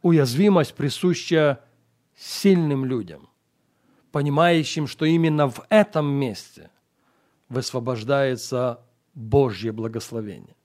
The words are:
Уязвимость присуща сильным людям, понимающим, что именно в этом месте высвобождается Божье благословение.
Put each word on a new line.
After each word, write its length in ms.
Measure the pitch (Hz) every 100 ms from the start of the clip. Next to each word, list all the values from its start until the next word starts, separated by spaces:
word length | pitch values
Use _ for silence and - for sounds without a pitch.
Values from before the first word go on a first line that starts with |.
Уязвимость 720 | 175 165 135 123 202 185 143
присуща 880 | - 147 - 180 165 - 160 151 135 _ _ _ _ _ _
сильным 680 | - - 196 185 156 139 131
людям, 440 | 127 92 76 - _ _ _ _ _ _ _ _
понимающим, 760 | 147 143 143 170 170 151 - 147
что 180 | - 156
именно 420 | 165 165 151 143
в 180 | 117 -
этом 380 | 214 202 160 147
месте 640 | 139 135 98 - - 78 _ _ _ _ _ _ _ _
высвобождается 1300 | 123 131 131 120 120 110 139 135 123 - 127 123 117 _ _ _
Божье 580 | - 110 139 131 95 113
благословение. 840 | 110 113 113 - 113 107 90 50 _